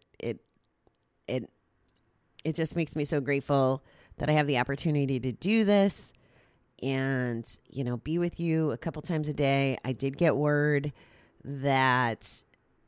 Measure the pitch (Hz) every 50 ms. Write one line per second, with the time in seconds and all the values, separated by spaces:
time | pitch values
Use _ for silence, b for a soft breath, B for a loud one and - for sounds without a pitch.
0 | _ _ _ - - 80 - - _ _ _ _ _ _ _ _ _ _ _ _
1 | _ _ _ _ _ - 120 131 104 - _ _ _ _ _ _ _ _ _ _
2 | _ _ _ _ _ _ _ - - 160 156 165 160 - - 170 160 - - 156
3 | 147 - 156 147 127 139 139 139 - - 143 135 131 131 135 135 b b b b
4 | b b b - 151 147 156 151 147 143 139 120 127 - 139 - - 165 147 143
5 | 139 135 135 123 120 131 113 - - 196 220 226 214 196 208 202 196 202 - -
6 | - - - b b b b b b b b b b _ _ - - 135 135 135
7 | 135 135 135 127 127 123 117 113 120 - - - _ - - 135 135 120 123 113
8 | - 151 160 175 175 170 - - 170 165 160 160 156 147 117 - - 165 - 151
9 | - - 165 156 147 151 143 147 139 135 139 139 139 135 131 - - 131 123 127
10 | 139 135 135 - 170 156 107 135 151 147 147 147 147 151 147 143 143 147 b b
11 | b b b b b b b - - 135 143 135 135 139 135 131 131 131 123 127
12 | 123 117 110 - - - - - - _ _ _ _ _ _ _ _